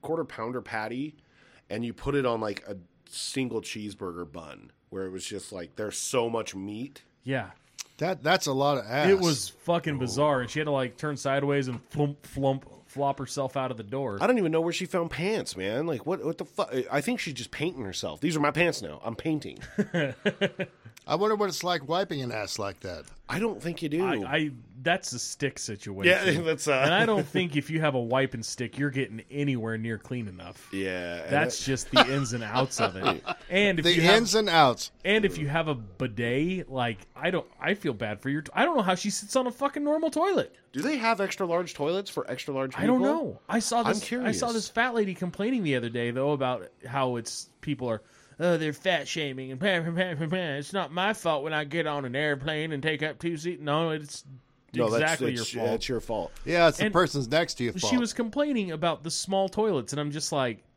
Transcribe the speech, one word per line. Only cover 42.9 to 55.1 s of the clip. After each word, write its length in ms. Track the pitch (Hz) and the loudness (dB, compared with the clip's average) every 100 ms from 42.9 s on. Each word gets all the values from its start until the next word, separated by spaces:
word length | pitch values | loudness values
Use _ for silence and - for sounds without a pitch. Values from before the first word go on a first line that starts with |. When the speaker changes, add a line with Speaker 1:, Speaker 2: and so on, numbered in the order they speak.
| 254 | 4
Speaker 2:
know. 380 | 254 320 247 - _ | 4 2 -2 -8 _
I 120 | 220 | -2
saw 200 | 220 233 | 0 2
Speaker 1:
I'm 40 | 233 | 2
Speaker 2:
this, 80 | 220 | 0
I 20 | - | -2
Speaker 1:
curious. 340 | 240 247 214 | -2 0 0
Speaker 2:
saw 120 | 240 | 0
this 160 | 226 - | -2 -2
fat 260 | - 247 | 0 0
lady 220 | 233 202 175 | 2 0 0
complaining 480 | 180 - 208 262 | -6 -2 0 0
the 140 | 175 131 | 2 2
other 100 | 117 | 0
day, 220 | 120 120 | -2 -2
though, 200 | 120 139 | 0 2
about 360 | 147 131 123 90 _ - | 2 0 -2 -6 _ -6
how 300 | 135 131 123 | -2 0 0
it's, 340 | 113 - - _ | -6 -10 -12 _
people 260 | - 131 123 | -6 -4 -2
are, 120 | 110 - - - - | -4 -6 -20 -20 -2
"Oh, 200 | 175 165 | 2 2
they're 160 | 156 | 0
fat 340 | 147 190 170 143 | -2 0 0 0
shaming 440 | - 147 131 131 | -4 -4 -6 -8
and 80 | 131 | -2
<laughs> 20 | |
blah, 180 | 202 180 | 0 2
blah, 120 | 165 | 0
blah, 220 | 170 185 151 | 0 0 -2
blah, 120 | 160 | -2
blah. 100 | 185 | -2
It's 340 | 170 139 143 | -2 -4 -4
not 180 | 202 156 | -4 -2
my 220 | 165 190 | 0 0
fault 300 | 214 170 151 | 2 0 0
when 100 | 147 | 0
I 100 | 156 | -2
get 240 | 147 160 151 | -2 -2 0
on 160 | 147 | -2
an 100 | 135 127 | -2 0
airplane 560 | 151 139 139 156 160 | 0 0 0 -2 -2
and 100 | 147 | -2
take 180 | 151 156 | 0 0
up 160 | 156 - | -2 -2
two 180 | 170 165 | -4 -2
seats." 240 | 165 170 | -4 -4
No, 300 | 147 151 165 | 0 2 2
it's 340 | 156 147 - - 131 _ _ _ | -2 -6 -14 -16 -20 _ _ _
Speaker 1:
No, 160 | 120 117 | 0 4
that's, 140 | 113 | 4
Speaker 2:
exactly 300 | 156 | 4